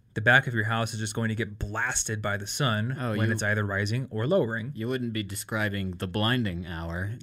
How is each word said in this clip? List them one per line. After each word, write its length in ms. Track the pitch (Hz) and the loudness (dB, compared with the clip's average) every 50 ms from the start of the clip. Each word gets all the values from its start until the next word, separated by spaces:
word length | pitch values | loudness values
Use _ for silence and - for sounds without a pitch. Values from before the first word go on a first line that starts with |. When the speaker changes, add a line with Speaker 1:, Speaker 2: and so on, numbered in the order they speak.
| _ _ - | _ _ -6
Speaker 1:
the 60 | - | 2
back 260 | 107 120 123 131 135 | 6 6 8 8 6
of 80 | - 120 | 4 2
your 100 | 113 107 | 0 0
house 300 | 110 113 113 117 110 - | 2 0 0 0 0 -2
is 60 | 107 | -4
just 140 | 110 104 - | -4 -4 -2
going 140 | - 113 110 | -2 0 0
to 40 | 110 | 0
get 240 | 107 113 101 104 104 | -2 -2 -4 -4 -6
blasted 640 | - 104 104 110 113 - - - - - 110 107 104 | -6 -4 -2 -2 -2 0 0 0 0 0 -2 -2 -2
by 140 | 104 101 | -2 -2
the 100 | 101 104 | -2 -4
sun 500 | 101 - - 147 127 110 107 107 120 131 131 | -6 -2 0 2 2 2 2 0 -2 -2 -2
Speaker 2:
Oh, 160 | 127 120 107 | -2 -2 0
Speaker 1:
when 100 | 104 107 110 | 2 2 2
Speaker 2:
you 40 | 110 | 2
Speaker 1:
it's 100 | 107 110 | 2 2
either 220 | 104 107 107 104 | 2 2 2 2
rising 400 | 101 98 98 104 104 110 127 131 123 | 2 0 0 0 0 0 -2 -2 -2
or 160 | - 110 110 131 | -4 -2 0 2
lowering. 420 | 185 202 139 113 113 113 107 131 147 | 4 4 2 2 0 -4 -4 -6 -6
Speaker 2:
You 120 | 107 110 117 | -4 -2 -2
wouldn't 240 | 131 127 123 120 110 | -2 -2 -2 -2 -2
be 100 | 110 107 | -4 -4
describing 680 | 92 101 98 - - 113 107 107 104 98 101 95 92 90 | -4 -6 -8 -6 -4 -2 0 0 0 0 0 -2 -2 -2
the 140 | 87 - | -4 -4
blinding 600 | 92 87 107 107 110 123 127 117 101 87 87 90 | -2 0 2 2 4 2 2 2 0 -2 -4 -6
hour 440 | 82 85 82 82 82 82 87 92 101 113 - | -6 -6 -6 -6 -4 -4 -4 -4 -4 -6 -8